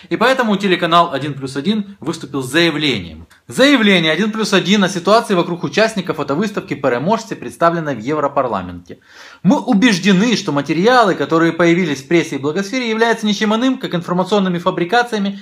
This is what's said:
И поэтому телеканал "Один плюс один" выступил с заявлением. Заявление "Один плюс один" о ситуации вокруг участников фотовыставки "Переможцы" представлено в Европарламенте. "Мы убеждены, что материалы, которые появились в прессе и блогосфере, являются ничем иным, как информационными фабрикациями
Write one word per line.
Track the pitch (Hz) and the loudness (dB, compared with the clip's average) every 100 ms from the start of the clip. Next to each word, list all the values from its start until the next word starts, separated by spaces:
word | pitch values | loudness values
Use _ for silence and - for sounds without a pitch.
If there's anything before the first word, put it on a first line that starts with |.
| - | -8
И | 170 | 0
поэтому | 233 262 233 190 | 2 2 0 0
телеканал | 202 170 170 170 170 | 0 0 2 4 4
"Один | 135 151 135 | 0 -6 -6
плюс | 135 139 | -8 -4
один" | 147 220 196 - | -2 -2 -4 -10
выступил | 139 165 143 139 | -8 -8 -8 -6
с | 123 | -2
заявлением. | 147 170 151 151 110 87 80 82 _ - | 0 0 0 -2 -4 -6 -14 -20 _ -6
Заявление | 120 269 277 208 190 160 | 2 4 6 4 4 4
"Один | 156 220 | 0 0
плюс | 220 202 | -2 0
один" | 190 160 208 | 0 2 2
о | 185 | 2
ситуации | 180 170 220 - 185 | 0 2 2 4 0
вокруг | 165 170 | 0 -4
участников | 151 139 214 202 170 147 | -4 0 0 -2 -6 -4
фотовыставки | 143 185 214 208 - | -4 -2 -4 -6 -8
"Переможцы" | 135 131 120 156 220 - - | -4 -2 0 0 -2 -4 -12
представлено | 123 - 170 170 | -12 0 0 0
в | 151 123 | -4 -6
Европарламенте. | 113 151 139 135 127 101 90 87 - - _ - - - | -4 -2 -2 -2 -2 -4 -6 -12 -18 -20 _ -20 -20 -4
"Мы | 170 277 | 2 2
убеждены, | - 214 240 185 175 185 233 208 | 2 2 4 2 2 2 2 0
что | - | -2
материалы, | 143 196 151 202 254 214 | -2 -2 0 4 6 4
которые | 147 139 160 165 | 2 0 2 2
появились | 165 170 170 175 135 | 2 2 4 0 -4
в | - | 0
прессе | 170 143 139 | 0 0 -4
и | |
блогосфере, | 139 160 196 254 240 | -4 -4 -4 -4 -2
являются | 220 233 226 214 | 0 2 2 -2
ничем | 202 214 | -2 0
иным, | 220 262 254 | 0 0 -2
как | 165 | -4
информационными | 175 170 180 180 208 190 175 | -6 -4 -4 0 0 0 -2
фабрикациями | 175 170 175 233 240 220 196 196 | -2 -2 0 0 0 -2 -4 -6